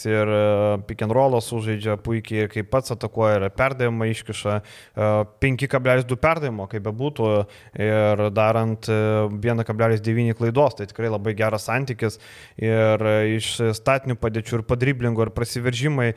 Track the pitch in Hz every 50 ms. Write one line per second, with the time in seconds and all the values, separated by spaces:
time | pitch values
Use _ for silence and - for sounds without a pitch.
0 | - 110 107 107 107 107 107 104 104 104 104 101 104 104 104 101 101 - 110 -
1 | 113 107 113 131 135 135 127 117 110 - 120 113 110 110 110 104 104 110 104 101
2 | - 117 113 113 107 - 110 107 107 104 - 110 101 - - 135 127 - 120 98
3 | - 107 - 113 113 107 107 101 95 98 - - 131 135 135 127 123 120 117 113
4 | 113 113 113 - - - 113 - - 107 104 104 101 - - - - - - 110
5 | 107 107 107 107 107 107 - - - 135 131 117 139 131 - 131 123 127 127 127
6 | 127 120 127 117 - 156 165 165 151 131 113 104 98 - - 107 98 107 107 113
7 | 135 147 147 - 113 110 107 104 101 - - - - - - - 104 107 107 107
8 | 107 107 104 101 104 107 98 110 107 110 113 113 113 113 110 110 - - 110 107
9 | 107 110 107 107 107 104 104 104 104 120 117 113 113 - 110 107 113 113 113 107
10 | 104 113 113 117 120 117 113 - 117 117 113 139 147 131 - - 104 98 - -
11 | 113 113 110 104 101 110 107 98 110 110 107 104 - - 113 131 139 131 120 107
12 | 117 110 - - - - - - - - - - 110 110 113 113 110 110 110 104
13 | 110 107 107 107 107 107 110 110 107 - - - 117 113 107 107 - 135 135 131
14 | - 131 123 - - 117 110 113 107 - 123 113 110 - 123 120 127 135 139 123
15 | 120 120 117 110 113 107 101 120 120 - - 123 120 127 123 117 135 151 147 135
16 | 123 117 110